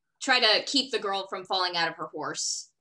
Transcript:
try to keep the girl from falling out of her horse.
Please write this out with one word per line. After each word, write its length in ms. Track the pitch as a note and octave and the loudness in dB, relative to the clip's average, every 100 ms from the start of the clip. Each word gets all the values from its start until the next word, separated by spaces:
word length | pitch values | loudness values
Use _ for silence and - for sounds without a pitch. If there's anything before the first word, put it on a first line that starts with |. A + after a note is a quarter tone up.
| _ _ | _ _
try 180 | - B3 | 2 4
to 240 | A3+ G3+ F#3 | 6 4 2
keep 260 | C#4 A#3+ | 0 0
the 80 | A3 | -2
girl 280 | G3+ G3 F#3+ | -2 -4 -4
from 140 | G3 F#3 | -8 -4
falling 300 | F#3+ F3+ F3 | 0 0 0
out 140 | E3 | -2
of 60 | D#3+ | -2
her 120 | D#3 | -8
horse. 640 | E3 C#3+ D#3+ - - - _ | -8 -8 -4 -4 -6 -8 _